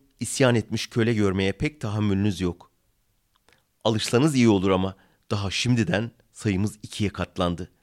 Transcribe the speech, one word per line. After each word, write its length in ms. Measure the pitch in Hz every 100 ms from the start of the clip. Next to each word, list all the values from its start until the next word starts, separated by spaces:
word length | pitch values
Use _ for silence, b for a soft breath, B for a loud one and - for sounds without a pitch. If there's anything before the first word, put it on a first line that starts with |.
| _ -
isyan 360 | 117 - 127 120
etmiş 320 | - 110 -
köle 260 | 120 113
görmeye 380 | 107 98 95 95
pek 300 | - 151 -
tahammülünüz 600 | 107 107 104 98 104 87
yok. 300 | 87 - - _ _ _ _ _ _ _ _ b _ _
Alışsanız 520 | 113 110 - 120 156 131
iyi 140 | 117
olur 200 | 98 95
ama 260 | 92 95 b b b -
daha 200 | 104 101
şimdiden 600 | - 123 120 113 113 117 - _
sayımız 460 | - 110 92 104 -
ikiye 260 | - - 98
katlandı. 600 | - 87 - 87 85 90 _